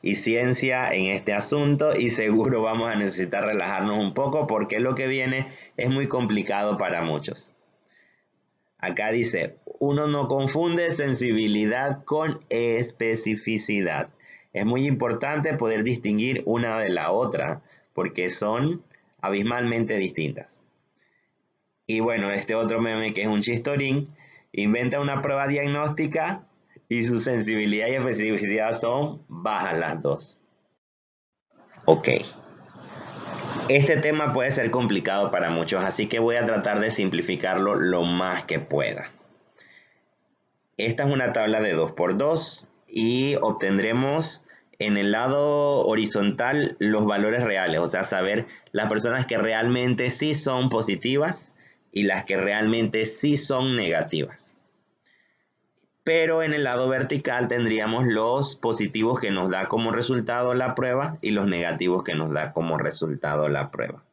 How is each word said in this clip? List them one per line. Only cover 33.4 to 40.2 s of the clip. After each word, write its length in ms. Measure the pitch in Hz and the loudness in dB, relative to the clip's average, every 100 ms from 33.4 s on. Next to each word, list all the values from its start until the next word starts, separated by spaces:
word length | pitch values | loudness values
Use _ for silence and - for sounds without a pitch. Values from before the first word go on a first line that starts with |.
| - - - | -8 -8 2
Este 300 | 139 139 151 | 4 6 4
tema 340 | 147 151 147 | 2 0 0
puede 200 | 135 127 | 0 0
ser 180 | 135 113 | 0 0
complicado 640 | 131 117 98 82 98 101 | 0 0 0 0 0 0
para 180 | 90 85 | 0 0
muchos, 340 | 85 82 95 | 0 0 0
así 240 | 95 - 104 | -2 -2 -2
que 120 | 117 | 2
voy 160 | 113 120 | 2 2
a 100 | 113 | 2
tratar 360 | 107 101 104 | 0 0 0
de 100 | 110 | 0
simplificarlo 840 | 110 95 85 85 92 92 95 98 | 0 -2 0 -2 -2 0 0 0
lo 300 | 101 90 90 | 2 2 2
más 420 | 85 87 92 90 - | 2 0 0 -2 -4
que 140 | 78 | -6
pueda. 520 | 73 71 58 - - - - _ _ _ - - _ _ _ _ | -2 -2 -2 -4 -12 -16 -20 _ _ _ -20 -20 _ _ _ _